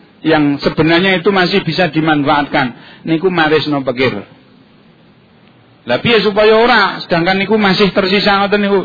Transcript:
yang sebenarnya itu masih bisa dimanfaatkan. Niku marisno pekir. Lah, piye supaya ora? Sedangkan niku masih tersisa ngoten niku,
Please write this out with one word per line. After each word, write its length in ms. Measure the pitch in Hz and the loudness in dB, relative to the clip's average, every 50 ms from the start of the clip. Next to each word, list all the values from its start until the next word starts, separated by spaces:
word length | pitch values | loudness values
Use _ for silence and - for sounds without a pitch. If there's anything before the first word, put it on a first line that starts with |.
| - - _ _ | -20 -20 _ _
yang 400 | - 156 156 156 147 143 143 135 | -2 0 2 2 2 0 0 -2
sebenarnya 560 | - - 151 - 156 160 170 170 185 196 185 180 | -2 -2 0 0 0 2 2 2 2 0 0 0
itu 160 | 170 208 196 | 0 0 0
masih 320 | 190 180 165 185 196 - | 0 0 0 0 -2 -2
bisa 240 | 170 151 180 180 160 | -2 -2 -2 -2 -2
dimanfaatkan. 800 | - 156 156 160 156 147 139 143 151 143 147 - - 151 135 120 120 - - - - - | -2 -2 0 0 0 0 0 0 0 -2 -2 -2 -2 -2 -4 -4 -6 -12 -20 -20 -20 -12
Niku 320 | - - 160 160 170 190 180 | -6 -4 -2 -2 -2 -2 0
marisno 480 | 165 156 156 156 156 135 151 147 139 | 0 0 2 0 0 0 -2 -4 -4
pekir. 400 | 131 135 123 123 131 120 101 101 - - - _ _ _ _ _ _ _ _ _ _ _ _ _ _ _ _ _ _ _ _ _ _ - _ _ _ _ _ _ - 117 | -4 -4 -4 -2 -2 -2 -4 -6 -10 -16 -20 _ _ _ _ _ _ _ _ _ _ _ _ _ _ _ _ _ _ _ _ _ _ -20 _ _ _ _ _ _ -6 -4
Lah, 80 | 120 127 | -4 -2
piye 240 | - 226 240 214 | 0 0 2 2
supaya 320 | 185 214 196 208 214 214 220 | 2 0 2 2 4 4 4
ora? 480 | 220 226 247 247 220 196 180 170 165 | 4 4 4 4 2 2 0 -4 -6
Sedangkan 400 | - - 180 165 165 180 190 196 | -6 -4 -2 -2 0 0 0 0
niku 160 | 196 180 220 214 | 0 0 0 2
masih 320 | 208 190 185 - 208 185 | 2 2 2 2 0 0
tersisa 480 | - 208 196 185 196 202 185 208 196 196 | 0 0 -2 0 0 0 0 0 0 0
ngoten 240 | 202 196 202 208 | 0 0 0 0
niku, 160 | 208 196 202 190 | 0 0 0 0